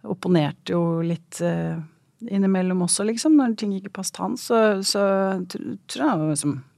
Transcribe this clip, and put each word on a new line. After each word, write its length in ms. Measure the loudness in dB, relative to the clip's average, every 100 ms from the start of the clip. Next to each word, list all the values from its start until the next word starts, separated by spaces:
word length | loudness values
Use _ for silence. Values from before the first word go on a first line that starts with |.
opponerte 720 | -8 -6 2 4 2 -2 -4 0
jo 80 | 0 0
litt, 380 | -2 -4 _ -4
eh, 380 | -2 -2 -4 -6 -10 _ _ _
innimellom 600 | -4 0 2 2 0 0
også, 220 | 0 0 -2
liksom, 300 | 0 4 6
når 180 | 4 0
ting 160 | -2
ikke 200 | -4 -6
passet 240 | -10 -10 -6
han, 180 | -6 -4
så, 240 | 0 4 4 2
så 260 | 0 0 2 2 0 -2
tr-, 340 | -6 -8 -10 -10
tror 220 | -10 -2 0
jeg 240 | 0 0
liksom 300 | 0 -2 -4 -8